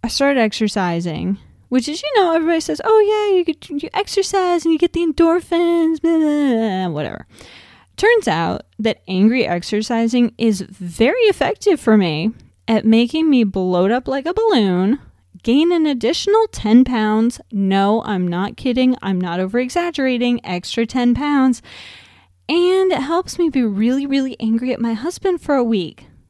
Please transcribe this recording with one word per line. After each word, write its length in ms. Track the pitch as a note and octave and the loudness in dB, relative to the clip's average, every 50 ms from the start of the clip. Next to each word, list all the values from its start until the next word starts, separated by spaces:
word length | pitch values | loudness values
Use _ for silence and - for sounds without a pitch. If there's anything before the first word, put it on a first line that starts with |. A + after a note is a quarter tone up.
| - | -8
I 20 | A#3 | -6
started 320 | - - C#4 C#4 C#4+ C4 | -4 0 0 0 2 2
exercising, 960 | A3+ G#3+ - - A3+ G#3 - G#3+ F#3+ F3+ E3+ E3+ E3+ F3 D#3 D3+ E3+ F3+ G3+ G3 - - - _ _ _ | 0 0 0 -2 -2 -2 -2 -2 -2 -2 -2 -4 -4 -6 -6 -6 -4 -4 -4 -6 -8 -20 -20 _ _ _
which 200 | B3 C4 A#3+ - | -2 -2 -2 -2
is, 120 | D4+ E4+ | -8 -8
you 80 | - D5+ C#5+ | -8 -2 0
know, 180 | A4+ F#4+ F4 E4 | 2 2 2 2
everybody 280 | E4 D#4+ D#4+ E4+ E4 | 0 0 0 0 -2
says, 180 | - - D#4 D4+ - | -2 -4 -6 -6 0
"Oh, 160 | - A4 A4 | 2 4 4
yeah, 380 | G#4+ G4+ G#4+ G#4+ G#4 G#4 G4 F#4 | 4 4 2 0 0 2 0 0
you 60 | F4 | 0
get, 260 | E4 D4+ _ - - | -2 -4 _ -8 -10
you 200 | - C#4+ - - - | -8 -8 -8 -6 -6
exercise 680 | - G4+ - - - G4 - - G4 F#4 F4+ F4 E4+ - | -6 -6 -2 -2 -2 -2 0 0 0 0 2 0 0 2
and 80 | E4 | 0
you 80 | E4 D4+ | 2 2
get 140 | - E4+ - | 2 0 0
the 120 | E4+ F4 | 0 -2
endorphins, 960 | E4 D4 - E4+ E4 E4 F4+ E4 - F4 E4+ F4 E4+ E4+ E4+ E4 D#4+ E4 D4+ | -2 2 2 2 2 2 0 -2 -2 0 0 2 2 2 2 2 2 0 0
blah, 160 | - E4 E4+ D#4+ | 0 0 2 2
blah, 380 | D#4 D4+ D4 D4 D4 C4+ B3 | 2 2 2 2 2 2 2
blah," 340 | A3+ A3+ A3 F#3+ F#3 F#3 F3+ | 0 0 -2 -2 -2 -4 -4
whatever. 380 | D#3+ D3 D3+ - - - - _ - - - - - - - - - - _ _ _ - | -4 -4 -6 -6 -8 -12 -16 _ -20 -20 -20 -20 -20 -20 -20 -20 -20 -20 _ _ _ 0
Turns 300 | - G#4+ A#4+ A#4 F#4 - | 2 4 4 4 2 0
out 360 | D#3+ D#3+ E3+ E3 - - - _ _ _ | -2 0 0 -2 -4 -6 -8 _ _ _
that 220 | G#3+ A3+ - _ _ - | -2 -2 -2 _ _ -6
angry 380 | F#3+ F#3 G3 A3 A#3+ C4 - | 0 2 4 4 4 2 0
exercising 880 | - F3 F3 E3+ - - G#3 A3 - A#3 A3+ A#3 A3+ A3+ B3 A#3+ A3+ - - | 0 -2 -4 -4 -4 -4 -4 -2 -2 -2 0 0 0 2 2 0 0 0 -2
is 240 | A#3 A3+ G#3 F#3 | -2 0 0 -2
very 580 | F#3+ - F#3+ - F#3 F3 E3+ - A3 B3+ F4+ B4+ A#4+ | -6 -12 -14 -12 -12 -12 -2 0 2 2 2 2 2
effective 560 | G#4+ G4 - C#4+ - G#4+ _ - G#4 F4+ - | 2 2 2 0 -2 -2 _ 0 0 0 2
for 180 | - - A3 G#3+ | 4 4 4 4
me 340 | F#3+ F3 D3+ D3+ E3 A3 A3+ - - - _ _ _ - | 4 2 -2 -2 -4 -4 -6 -6 -18 -20 _ _ _ -2
at 160 | A3+ A3 - | -2 0 2
making 440 | A3 A3 A3+ A#3+ A#3+ - D#4+ D#4+ D#4+ | 4 4 4 2 0 0 0 2 2
me 140 | C#4+ B3 A#3 | 4 4 2
bloat 480 | G3+ F#3+ G3 F#3 F#3 F3+ F3 F#3 G3 | 2 0 -2 -2 0 2 2 2 2
up 160 | A3+ B3+ B3+ - | 0 -2 -2 -4
like 180 | C4 C#4 C4+ | -6 -4 -4
a 80 | D#4+ F4+ | -4 -2
balloon, 680 | G#4 A4+ A4+ G4+ C4 G#3+ G3 F3+ F3+ F#3 G3 B3 C#4+ - - _ _ _ _ _ F3+ _ | 0 0 2 2 2 2 2 2 0 0 0 0 -2 -4 -16 _ _ _ _ _ -10 _
gain 300 | - A#3 C#4+ D#4+ F4 F4+ | 0 2 2 2 2 2
an 120 | E4+ D#4+ | 2 2
additional 640 | D4+ C#4+ A#3+ A3 A3+ E4 - - - G4+ A4 A4+ G#4+ - | 0 -2 -2 -2 -2 -2 -2 -2 0 2 2 0 0 -4
ten 320 | - - G#3+ A3 A#3+ C4 | -6 0 4 6 6 6
pounds. 560 | B3+ B3 A3+ G#3+ G#3+ G#3+ A3 A3 A#3+ - - - _ | 6 2 -2 0 0 0 0 0 0 -2 -6 -16 _
No, 500 | - G3+ G3 F#3+ F#3+ G3 G3 G3+ G#3+ A3+ - | -4 -2 0 0 2 2 2 2 2 0 -2
I'm 220 | - G#3 F#3 F3+ | -4 -4 -2 -2
not 300 | F3+ E3+ F3 F#3+ G#3 - | -2 -2 -4 -4 -6 -8
kidding. 400 | - - C4 A#3+ B3 B3+ B3+ B3+ - | -6 -4 -2 0 2 2 2 2 0
I'm 180 | - F#3+ F#3+ F3+ | -2 -4 -2 -2
not 220 | F3+ F3+ E3+ F3+ | -2 -4 -4 -4
over-exaggerating. 1040 | F#3 F#3 G3 A#3+ B3+ B3+ - F4 E4+ F4 E4 - C4+ C4 B3+ A#3+ A#3+ B3 A#3+ A#3 _ | -4 -2 -2 -4 -4 -2 -4 -4 -4 -4 -4 -2 -2 -2 -2 0 0 -2 -2 -2 _
Extra 400 | - F#3 F3 - - - - A#3 | -6 -8 -8 -8 -6 -4 -4 -4
ten 300 | A3+ - C4 B3 A#3+ A#3+ | -2 -2 0 0 2 0
pounds. 460 | A#3 C#4+ D4 D4 C#4 C4 C4 B3 - _ - - - - - - - - - _ _ _ _ _ _ _ - | 0 0 0 2 2 2 2 2 0 _ -20 -20 -20 -20 -20 -20 -20 -20 -20 _ _ _ _ _ _ _ -2
And 460 | D4+ F4 F4 F4+ F#4 F#4+ F#4+ F#4+ F4+ | 0 2 2 2 2 2 2 2 0
it 80 | - | 0
helps 360 | C4+ C#4 E4 F4 F#4 - - - | -2 -2 -2 -2 -2 -4 -4 -2
me 120 | F4 D#4+ | -2 0
be 140 | C4 C4+ B3 | 0 0 -2
really, 420 | A3 G3+ F#3+ A3 A#3 B3+ C4+ C#4 | 0 0 0 0 0 0 0 -2
really 320 | C#4 C4+ C#4 C4 C4+ B3+ - | -2 -2 -2 -2 -2 -6 -6
angry 320 | - A3 A3 A3+ B3 B3+ | -2 -2 -2 0 0 -2
at 80 | B3 - | -4 -2
my 140 | A#3 A3+ A3+ | -2 -4 -4
husband 480 | G#3+ A#3+ E4 F4+ - - G4 F4+ E4+ | -4 -4 -6 -8 -2 -2 -2 -2 -2
for 140 | - - D4 | -2 -2 0
a 100 | C#4 B3 | 0 2
week 400 | A3+ A3+ G3+ F3 D3+ - - - - - - _ | 0 0 -2 -2 -6 -10 -18 -20 -20 -20 -20 _